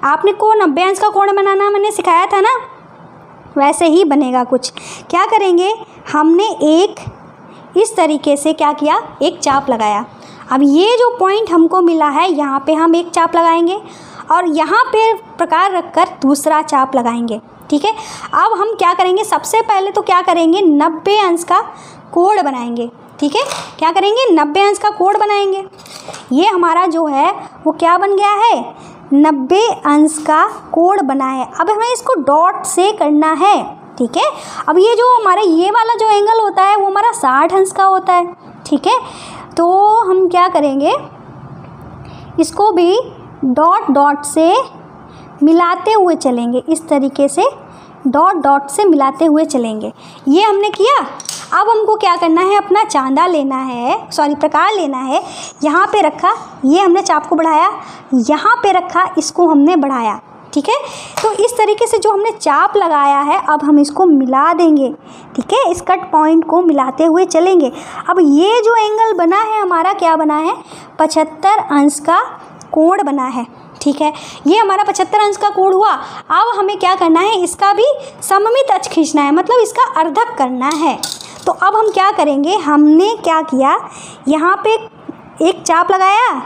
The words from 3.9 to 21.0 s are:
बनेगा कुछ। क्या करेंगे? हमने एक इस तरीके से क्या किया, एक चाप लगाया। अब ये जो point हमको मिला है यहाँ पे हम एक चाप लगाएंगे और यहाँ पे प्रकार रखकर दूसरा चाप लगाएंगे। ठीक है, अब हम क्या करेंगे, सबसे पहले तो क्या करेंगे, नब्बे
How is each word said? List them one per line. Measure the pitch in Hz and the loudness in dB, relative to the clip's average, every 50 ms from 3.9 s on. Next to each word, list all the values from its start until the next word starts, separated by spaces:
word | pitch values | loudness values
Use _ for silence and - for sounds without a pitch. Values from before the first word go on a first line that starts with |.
| 302 359 381 | 4 4 2
बनेगा | 302 285 294 285 254 254 254 247 | 2 2 0 0 0 -2 -2 -2
कुछ। | 247 269 247 - - - - - - - - - - | 0 -2 -4 -4 -6 -12 -14 -18 -18 -18 -20 -12 -6
क्या | - 349 392 | -2 -2 0
करेंगे? | - 453 427 403 381 349 339 359 392 440 440 - - - - - - | 2 0 0 2 2 2 2 2 0 -4 -6 -10 -20 -20 -20 -14 -4
हमने | - 302 311 320 330 349 415 453 359 - - | -2 0 2 4 4 2 2 0 -2 -2 2
एक | - 311 330 381 415 - - - - - - - - - - - - - - - - - | 2 4 4 2 0 -2 -8 -16 -16 -16 -16 -20 -20 -20 -20 -20 -20 -20 -20 -20 -4 0
इस | 359 440 440 - | 0 0 0 0
तरीके | - 330 311 302 285 - 302 285 | 0 0 0 0 -2 0 -2 -2
से | 285 - 311 | 0 0 -2
क्या | 311 320 311 294 | -2 0 0 -2
किया, | 302 294 294 302 320 427 453 - - - | -2 -2 -2 0 0 -2 -4 -8 -8 -4
एक | 269 339 349 - | -4 -4 -4 -4
चाप | - 294 269 277 269 262 | -4 -2 -2 -2 -2 -2
लगाया। | 247 220 226 214 208 202 240 - - - - - - - - - | -4 -2 -2 -2 -2 -4 -6 -10 -16 -20 -20 -20 -20 -20 -8 -4
अब | 254 269 285 | 0 2 2
ये | 285 277 311 370 427 494 453 | 4 4 4 2 4 4 4
जो | 494 480 - - | 2 2 2 0
point | 381 381 392 427 453 - | 0 0 0 0 -2 0
हमको | 330 349 330 320 339 370 | 2 2 4 4 2 2
मिला | 359 339 330 320 302 294 | 2 2 2 2 0 0
है | 277 294 349 381 | 0 0 0 0
यहाँ | 339 277 294 277 269 285 285 | 0 -2 -2 -2 -4 -4 -2
पे | - 311 | -2 0
हम | 311 330 339 330 | 2 2 2 2
एक | 339 349 339 | 0 0 -2
चाप | - 349 330 339 339 | -2 -2 -2 0 0
लगाएंगे | 339 339 339 330 339 339 339 381 427 415 - - - - - - - - - | 2 2 2 2 2 0 -2 -2 -6 -10 -16 -20 -20 -20 -20 -20 -20 -4 -2
और | 311 349 359 339 | 0 0 0 0
यहाँ | 302 320 311 302 370 453 523 | 0 -2 0 0 2 0 0
पे | 508 427 427 440 453 440 | 2 2 2 2 2 0
प्रकार | - - - - - 339 330 311 330 370 403 | -2 -6 -18 -6 -6 -4 -2 0 0 0 0
रखकर | 370 349 - - - 311 359 - - - | 0 -4 -6 -2 0 0 0 0 -2 -2
दूसरा | - 269 294 285 - 311 311 302 | 0 0 0 0 0 0 0 0
चाप | 311 320 302 269 262 269 269 | -2 0 0 0 0 0 -2
लगाएंगे। | 262 240 233 233 233 233 226 214 220 - - - - - - | -2 -2 -2 -4 -4 -6 -6 -8 -10 -10 -18 -20 -20 -6 -4
ठीक | 294 294 302 | -4 -2 -2
है, | 415 440 - - - - - - - - | -2 -4 -6 -10 -16 -16 -16 -12 -4 -2
अब | 294 359 440 | 0 0 0
हम | 453 349 403 440 440 | 0 -2 -2 -4 -2
क्या | - 381 349 359 | 0 0 0 2
करेंगे, | 359 370 370 370 392 427 | 2 0 0 0 -2 -2
सबसे | - - 302 - - - 440 | -2 -4 -4 -4 -2 -2 -2
पहले | 453 453 427 381 381 403 | 0 0 -2 -2 -2 -2
तो | 392 427 | -4 -4
क्या | 415 - 370 359 | -2 0 0 0
करेंगे, | 370 381 339 339 330 320 330 403 | 2 0 0 2 2 2 2 2
नब्बे | 403 330 294 285 294 320 320 311 | 2 2 2 2 0 0 -2 -4